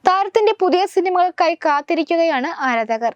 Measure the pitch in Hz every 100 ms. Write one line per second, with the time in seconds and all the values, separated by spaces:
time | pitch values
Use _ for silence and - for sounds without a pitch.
0 | 381 381 392 440 427 427 359 359 381 -
1 | 370 359 359 - 330 339 320 285 294 330
2 | 320 339 330 277 285 339 269 233 220 226
3 | 233